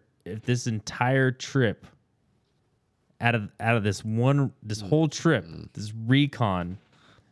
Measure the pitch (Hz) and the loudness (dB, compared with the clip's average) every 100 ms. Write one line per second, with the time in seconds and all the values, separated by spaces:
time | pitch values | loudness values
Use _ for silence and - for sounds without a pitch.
0 | _ _ 87 110 - 123 123 107 - - | _ _ -12 -8 -2 -2 -2 -6 -6 -2
1 | 123 135 131 127 - 139 117 - - _ | 2 4 2 0 -2 2 2 0 -12 _
2 | _ _ _ _ _ _ _ _ _ _ | _ _ _ _ _ _ _ _ _ _
3 | _ - 113 117 104 - 110 117 101 95 | _ -2 0 0 -4 -4 0 0 0 -4
4 | 110 110 127 143 135 - 107 107 101 151 | -4 0 2 2 0 -4 -10 -8 0 2
5 | 160 - 165 123 82 78 80 - 104 113 | 2 0 2 2 -2 -14 -14 -12 -10 -6
6 | 113 135 143 - 110 92 87 95 _ _ | 2 4 4 0 0 0 -2 -8 _ _
7 | _ _ _ | _ _ _